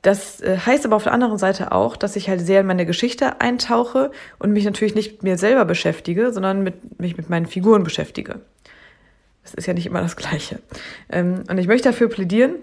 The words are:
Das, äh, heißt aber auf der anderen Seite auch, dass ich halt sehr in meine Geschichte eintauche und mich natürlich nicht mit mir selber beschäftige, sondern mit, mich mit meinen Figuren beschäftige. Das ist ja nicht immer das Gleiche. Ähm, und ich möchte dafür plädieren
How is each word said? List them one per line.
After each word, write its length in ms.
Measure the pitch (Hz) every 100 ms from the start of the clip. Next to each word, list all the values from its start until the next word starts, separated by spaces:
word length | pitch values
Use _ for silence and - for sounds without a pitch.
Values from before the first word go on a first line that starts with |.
Das, 400 | 190 196 - -
äh, 160 | - 185
heißt 260 | 226 285 269
aber 100 | 214
auf 60 |
der 100 | 208
anderen 260 | 240 247 214
Seite 340 | 190 196 -
auch, 240 | 92 - -
dass 180 | 202
ich 140 | 202 190
halt 120 | 185
sehr 200 | 170 196
in 60 | 196
meine 200 | 185 170
Geschichte 540 | 175 240 - 269 -
eintauche 720 | 240 247 - 233 240 262 277 - - -
und 140 | 202
mich 120 | 208
natürlich 300 | 202 196 214
nicht 180 | 208 208
mit 100 | -
mir 140 | 190 180
selber 260 | 202 262
beschäftige, 680 | 180 175 170 156 - 175 240
sondern 300 | 214 190 196
mit, 380 | 190 180 - -
mich 160 | 175 170
mit 120 | 165
meinen 160 | 170 165
Figuren 360 | - 190 214
beschäftige. 580 | 170 - - - - - - _ _ - - _ _ _ _ _
Das 120 | -
ist 120 | - 180
ja 80 |
nicht 120 | 175 170
immer 160 | 180
das 140 | 175 -
Gleiche. 440 | - 151 - - - - - - -
Ähm, 320 | 175 180 185 -
und 80 | 185
ich 80 | 180
möchte 220 | 240 254
dafür 200 | 240 226
plädieren 460 | 233 180 214 262 349